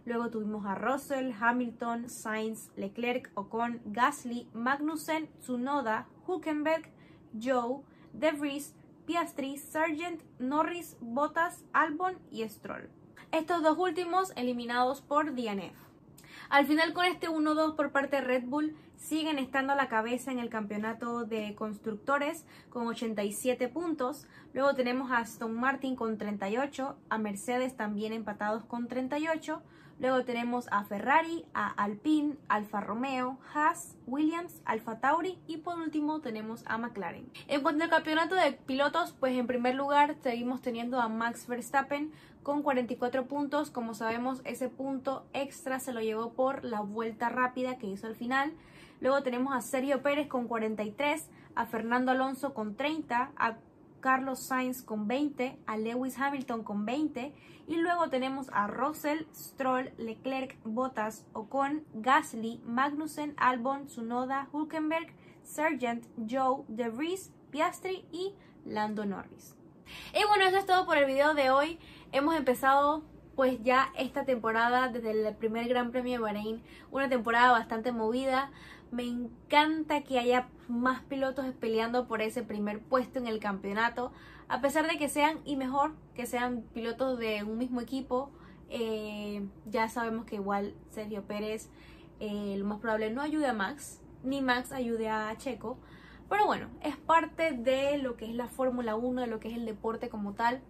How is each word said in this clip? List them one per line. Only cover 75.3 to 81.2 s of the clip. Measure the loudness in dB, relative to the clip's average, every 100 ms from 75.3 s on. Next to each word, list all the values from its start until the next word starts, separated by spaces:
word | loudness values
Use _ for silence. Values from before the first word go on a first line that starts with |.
| -2
primer | -2 -2 0
Gran | 0 0
Premio | -2 -2
de | -2
Bahrein, | -2 -2 -4 -8 -10 -20 -6
una | -2 0
temporada | 0 2 6 8
bastante | 8 4 -2 -2
movida. | 0 0 2 2 0 0 -8 -18 -20 -8
Me | -6
encanta | -4 -4 -6 -10 4 6 6 2 2 0
que | 2 2
haya | 4 4 2 -12 -6
más | 0 2 0
pilotos | -4 -2